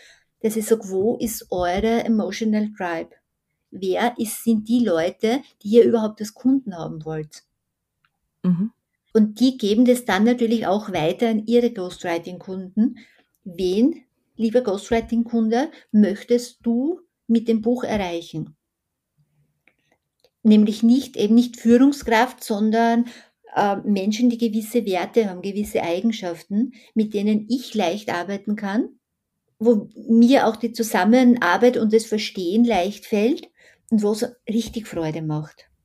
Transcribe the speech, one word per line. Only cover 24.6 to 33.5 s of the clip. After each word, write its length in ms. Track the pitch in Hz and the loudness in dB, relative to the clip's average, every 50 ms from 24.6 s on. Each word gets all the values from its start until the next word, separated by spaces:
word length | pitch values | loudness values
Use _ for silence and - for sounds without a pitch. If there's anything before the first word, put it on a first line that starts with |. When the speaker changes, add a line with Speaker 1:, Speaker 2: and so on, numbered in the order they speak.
| 214 - - 247 208 | -6 -2 -4 -4 -2
Speaker 1:
Werte 440 | 196 185 180 175 208 - 233 220 196 | -2 -4 -4 -4 -2 0 0 0 0
haben, 120 | 180 180 | -2 -8
gewisse 420 | 175 196 196 202 208 214 - - - | -8 -8 -6 -6 -6 -4 -4 -4 -2
Eigenschaften, 880 | 170 170 180 - 226 220 214 190 175 170 165 - - 202 208 254 269 - - _ _ - | -2 -4 -2 -2 -2 -2 -2 -6 -8 -8 -10 -10 -6 -2 -2 -2 -2 -4 -14 _ _ -2
mit 180 | 220 214 214 - | -2 -2 -2 -2
denen 340 | 202 202 208 214 214 214 - | -2 0 0 0 0 -2 -2
ich 240 | 233 277 - - - | -6 -6 -6 -6 -4
leicht 340 | 214 190 165 175 208 - - | -2 -2 -2 -2 -4 -6 -6
arbeiten 440 | 180 175 175 185 202 196 196 - 208 | -6 -6 -6 -6 -8 -10 -6 -6 -6
kann, 340 | 214 208 196 196 226 339 - - _ _ _ _ _ _ _ _ _ _ _ _ - | -6 -4 -4 -2 -2 -4 -4 -6 _ _ _ _ _ _ _ _ _ _ _ _ -2
wo 300 | 220 233 240 208 - - - - - - | 2 4 4 4 2 -6 -14 -12 -2 2
mir 380 | 226 226 240 233 277 269 - 214 | 4 6 6 6 6 4 4 2
auch 80 | 220 | -2
die 160 | - - 226 233 | -2 -6 -6 -4
Zusammenarbeit 1040 | - 226 220 - 202 180 208 226 254 254 247 240 240 190 175 180 196 226 247 254 247 | -4 -6 -2 0 0 4 4 6 6 6 6 4 4 4 0 2 4 4 4 2 2
und 160 | 226 214 214 | 0 2 2
das 120 | 226 220 | 2 0
Verstehen 580 | - 214 214 208 - - 208 185 170 190 226 240 | 0 -4 -4 -4 -6 -8 -6 -6 -2 2 2 2
leicht 420 | 233 220 185 175 196 208 - - | 2 2 0 0 -2 -4 -10 -10
fällt 440 | - - 202 208 240 320 - - - | -4 -2 0 2 0 0 -2 -6 -16